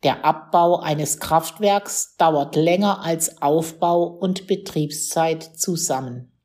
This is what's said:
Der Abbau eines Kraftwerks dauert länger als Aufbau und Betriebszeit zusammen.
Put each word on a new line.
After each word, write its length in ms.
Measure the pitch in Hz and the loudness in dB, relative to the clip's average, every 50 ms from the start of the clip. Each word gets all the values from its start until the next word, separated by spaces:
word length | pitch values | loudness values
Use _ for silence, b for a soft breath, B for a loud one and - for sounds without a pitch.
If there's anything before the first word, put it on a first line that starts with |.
| - | 2
Der 220 | 143 127 - - | 0 0 2 2
Abbau 540 | 151 160 156 - - - 175 170 170 175 - | 0 0 0 -4 0 2 4 6 6 4 2
eines 400 | - 160 151 147 151 - - - | 0 -4 -4 -2 -2 -4 -6 -6
Kraftwerks 960 | - - 156 165 165 - - - 208 202 202 202 202 - - - - - _ | -2 0 0 0 0 0 -8 -2 0 2 2 2 -2 -4 -6 -6 -8 -8 _
dauert 400 | _ 175 165 160 147 139 151 151 | _ 2 4 4 2 -2 0 0
länger 480 | 151 156 170 175 185 208 202 190 - - | 2 2 4 2 2 2 0 0 -2 -2
als 360 | 165 165 160 - - - - | -4 -2 -2 -2 -6 -6 -2
Aufbau 600 | - 143 151 165 160 165 - - - 170 175 175 170 | 0 2 2 2 0 -2 -4 -2 0 2 2 2 2
und 440 | 170 170 - 190 185 185 - - | 0 -4 -4 -2 -2 -2 -4 -2
Betriebszeit 960 | - 202 - - - - 160 151 147 - - - - - 170 160 165 160 160 160 | -4 -4 -4 -4 -6 -4 -4 -4 -4 -4 -8 -8 -4 -2 0 0 0 0 -4 -6
zusammen. 880 | - - - - - 175 165 - - 135 131 131 127 120 123 123 _ _ _ | -16 -8 -6 -4 -4 -4 -4 -2 -2 -2 -4 -4 -6 -10 -12 -14 _ _ _